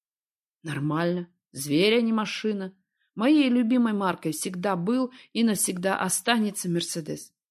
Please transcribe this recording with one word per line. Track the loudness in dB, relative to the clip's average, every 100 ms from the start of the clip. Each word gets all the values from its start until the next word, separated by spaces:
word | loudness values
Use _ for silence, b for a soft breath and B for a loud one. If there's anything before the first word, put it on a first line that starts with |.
| _ _ _ _ _ _
«Нормально. | -10 -4 -2 0 0 -2 -6 _ _
Зверь, | -10 -2 2 4 4
а |
не | 2
машина. | 0 -2 -4 -4 -4 -6 -12 _ _ _ -2
Моей | 4 4 6
любимой | 4 4 4 2
маркой | 2 -2 -2 -4
всегда | -4 -6 -4 -2 -2
был | 0 0 -2 B B
и | 0
навсегда | 2 2 -2 -2 -2 -2
останется | -2 -2 0 0 0 -4 -2
Мерседес». | -2 -2 -8 -8 -10 -12 _ _